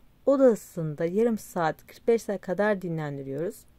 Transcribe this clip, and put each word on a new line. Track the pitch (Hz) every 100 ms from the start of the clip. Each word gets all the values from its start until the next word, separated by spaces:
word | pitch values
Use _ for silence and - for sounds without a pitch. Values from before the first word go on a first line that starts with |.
| - _ -
oda | 269
ısısında | 262 208 - - 156 143
yarım | 170 190 233 220
saat, | - 190 160 160 -
kırk | - -
beş | 233 -
dakika | 190 -
kadar | 180 208 202
dinlendiriyoruz. | 175 160 151 139 135 135 175 262 -